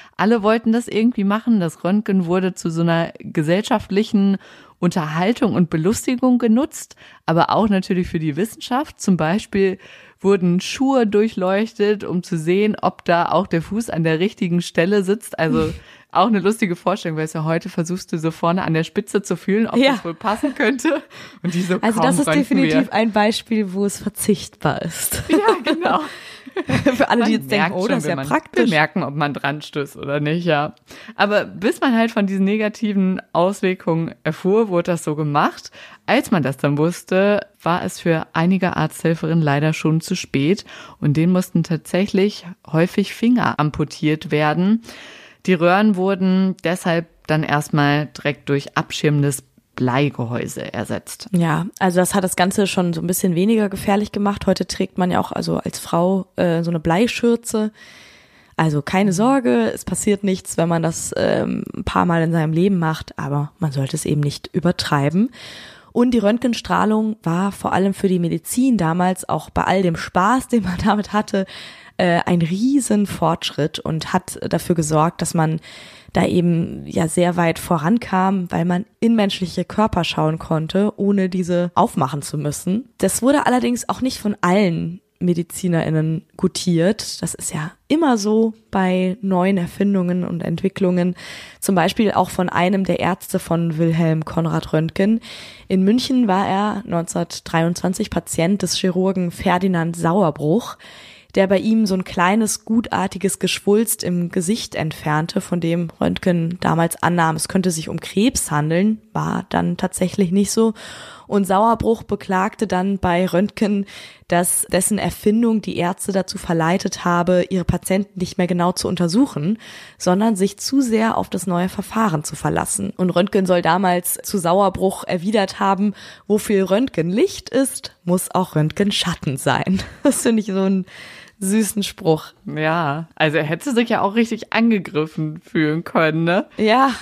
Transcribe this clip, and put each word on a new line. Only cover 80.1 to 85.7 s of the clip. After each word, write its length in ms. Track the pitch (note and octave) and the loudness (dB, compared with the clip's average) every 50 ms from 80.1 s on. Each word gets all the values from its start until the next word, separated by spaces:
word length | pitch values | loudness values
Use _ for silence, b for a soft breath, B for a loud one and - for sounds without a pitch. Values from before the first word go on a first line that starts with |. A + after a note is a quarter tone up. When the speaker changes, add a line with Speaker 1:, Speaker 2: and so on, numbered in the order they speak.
| - F3+ D#3 D#3 D#3+ D#3 | 0 0 0 0 0 -2
Speaker 2:
konnte, 540 | - - E3 D#3 D#3+ D#3 - F#3+ G3+ G#3 - | -4 -2 -2 -2 -2 -2 0 0 0 0 0
ohne 320 | - G3+ G3 G3+ G3 F#3 F#3 | 0 0 2 2 2 0 0
diese 420 | F#3 F#3 F#3 E3+ F3 F3 F3 F3 - | 0 -2 -2 0 0 0 0 0 2
aufmachen 480 | - F#3 A#3+ - F#3+ C#3 C3 - C#3+ | 2 2 2 2 0 -2 0 -2 -4
zu 160 | C#3 - - | -8 -6 -6
müssen. 520 | D3+ C#3+ D3 C#3+ - - F3+ F#3 A3+ C#4 - _ | -4 -4 -4 -6 -4 -4 -2 -2 -2 -4 -8 _
Das 240 | - - F#3+ - - | -2 -2 0 0 2
wurde 240 | A3+ C4 C#4+ D4 - | 2 2 2 4 2
allerdings 420 | - B3 B3+ A#3 A#3+ B3 A3+ - | 2 2 2 2 0 -2 -4 -4
auch 140 | - G3+ - | -6 -4 -4
nicht 180 | B3+ C4 - - | -4 -4 -4 -4
von 160 | - G#3 G3+ - | -4 -4 -2 0
allen 580 | - F3+ F3+ G#3 G#3+ F3 E3 E3 E3+ E3 F3 F#3+ _ _ _ - | 0 2 4 4 4 2 0 -2 -4 -6 -8 -10 _ _ _ -2
MedizinerInnen 1040 | F3 F3+ F3 E3+ E3+ - - - - F3+ | 0 0 0 0 -2 -6 -6 -4 -2 0